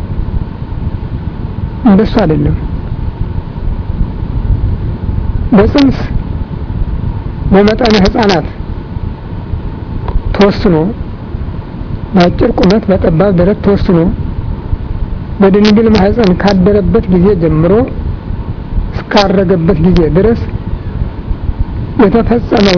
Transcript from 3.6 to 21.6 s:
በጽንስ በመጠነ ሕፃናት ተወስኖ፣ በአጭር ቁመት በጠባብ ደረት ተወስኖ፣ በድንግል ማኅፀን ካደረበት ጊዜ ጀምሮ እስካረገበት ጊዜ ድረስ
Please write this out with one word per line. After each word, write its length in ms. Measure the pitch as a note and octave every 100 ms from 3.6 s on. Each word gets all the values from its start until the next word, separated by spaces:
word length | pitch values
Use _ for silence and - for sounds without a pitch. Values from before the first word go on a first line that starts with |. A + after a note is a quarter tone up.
| - - - - - - - - - - - - - - - - - - -
በጽንስ 480 | G3 A3 D4 C#4 - - - - - - - - - - - - - - - -
በመጠነ 460 | G3 G#3 G#3+ A#3 G#3+
ሕፃናት 460 | G3 - G#3 E3+ - - - - - - - - - - - - - - - - - - -
ተወስኖ፣ 420 | F#3+ G3 - G#3 D#3+ F#3 - - - - - - - - - - - -
በአጭር 420 | F#3+ F3 - A3+
ቁመት 300 | A3 G3+ G#3+ -
በጠባብ 460 | F#3 G3+ D#3+ G3+
ደረት 240 | F3 F3 G#3
ተወስኖ፣ 380 | G3+ G3 - E3+ F3 - - - - - - - - - - - - -
በድንግል 520 | G3 G3+ G#3 G#3+ A3+
ማኅፀን 400 | G#3+ G3 G#3+ G3+ F3+
ካደረበት 680 | G3+ G3 F#3 G#3 F3+ A3+ F#3
ጊዜ 180 | F3+ F#3 G3
ጀምሮ 360 | D#3+ D#3 E3+ G#3 C4 - - - - - - - - - -
እስካረገበት 920 | - - G#3+ G3 F#3+ F#3 F#3 E3 F3+
ጊዜ 180 | E3+ F3 D#3
ድረስ 300 | D#3 G#3+ A#3 - - - - - - - - - - - -